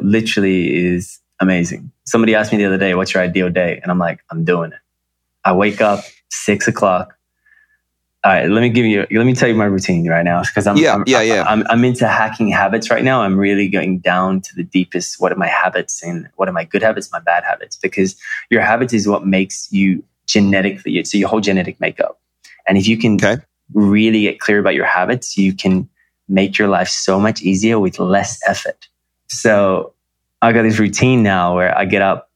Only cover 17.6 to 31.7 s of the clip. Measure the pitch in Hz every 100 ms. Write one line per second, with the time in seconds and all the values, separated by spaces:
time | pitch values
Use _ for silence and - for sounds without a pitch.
17.6 | - - 98 101 95 - - - - 117
18.6 | 98 117 123 113 101 104 98 95 95 -
19.6 | - 101 98 92 - _ - 110 101 98
20.6 | 98 98 - 90 - 104 98 110 101 95
21.6 | 90 - 85 - - - _ _ - -
22.6 | - 98 98 113 117 101 101 127 - _
23.6 | _ 107 101 104 110 110 104 - - 104
24.6 | 98 73 - 90 95 127 - - 95 95
25.6 | 95 92 - _ _ _ - 95 95 98
26.6 | 104 95 92 - - 95 107 - 92 98
27.6 | 110 113 95 - 90 98 98 - - 98
28.6 | - - - _ _ _ - - 117 104
29.6 | 98 92 78 _ _ _ _ - 117 117
30.6 | 110 107 104 - 127 127 104 95 87 90
31.6 | 90